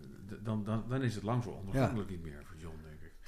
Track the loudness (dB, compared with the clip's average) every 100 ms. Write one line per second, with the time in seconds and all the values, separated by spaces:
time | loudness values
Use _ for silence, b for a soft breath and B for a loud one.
0 | -10 -10 -8 -4 0 2 4 2 2 2
1 | 4 2 2 2 2 -2 0 4 6 4
2 | 0 -4 -6 -8 -10 -10 -10 -10 -10 -12
3 | -12 -12